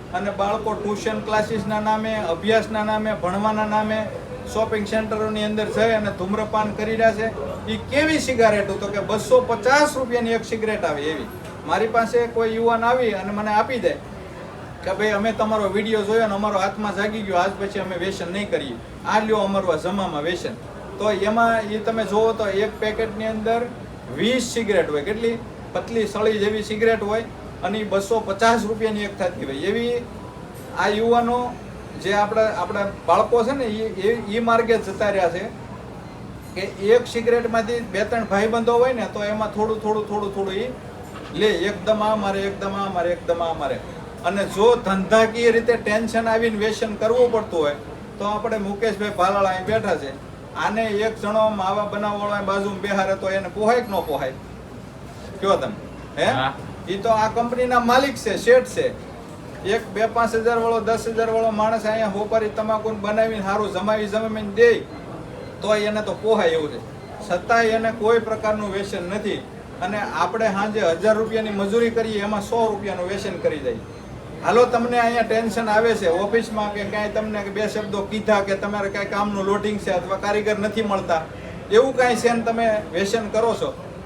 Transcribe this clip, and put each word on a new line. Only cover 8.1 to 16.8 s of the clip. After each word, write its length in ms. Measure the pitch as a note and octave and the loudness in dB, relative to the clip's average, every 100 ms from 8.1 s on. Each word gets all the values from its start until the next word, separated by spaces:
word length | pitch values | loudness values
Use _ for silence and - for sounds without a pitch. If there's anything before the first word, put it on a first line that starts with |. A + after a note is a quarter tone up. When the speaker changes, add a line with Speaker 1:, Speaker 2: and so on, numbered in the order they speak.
| D#4 | 2
Speaker 1:
સિગારેટ? 500 | A#3+ A#3+ A3+ G#3 G3 G3+ | 0 4 6 4 0 -2
તો 60 | G3+ | -4
કે 120 | G3+ | -4
બસો 400 | F#3 G#3+ G#3+ B3+ | -2 -2 6 4
પચાસ 540 | B3 A3+ B3+ C#4+ D4 B3+ | 6 0 4 6 4 2
રૂપિયાની 400 | B3 A#3+ A3+ A3+ | -2 0 0 -2
એક 80 | |
સિગારેટ 400 | A3 A3 G#3+ G#3 | -2 -4 -2 0
આવે 180 | E3+ D3 | -2 -2
એવી. 260 | D3 D3+ G#2+ - - - D3 | -4 -4 -8 -10 -12 -12 -2
મારી 220 | F3+ A3 | 0 2
પાસે 280 | A3+ A3+ A#3+ A#3 | 2 4 2 2
કોઈ 260 | A#3 A3+ | 0 0
યુવાન 300 | A3 A#3 A3+ | 2 2 4
આવી 280 | A#3 B3+ A#3 | 4 4 2
અને 180 | F#3+ G3 | 0 -4
મને 200 | G#3 G#3+ | -2 0
આપી 260 | G#3+ G#3+ B3 | 2 2 2
દે 120 | F3 - - - - - - - - - | 0 -2 -8 -14 -14 -14 -14 -14 -14 -10
કે 160 | - | -6
ભાઈ 180 | D3 G#3+ | 0 0
અમે 200 | G3+ A3 | 2 0
તમારો 360 | G#3+ G#3+ A3 G3 | 0 0 2 2
વીડિયો 340 | G3+ A3 G#3+ | 0 0 0
જોયો 200 | G3 A3+ | 2 2
અને 100 | A3 | 2
અમારો 240 | G3 A3 F#3+ | 0 0 0
આત્મા 340 | F#3+ G#3 | 0 -2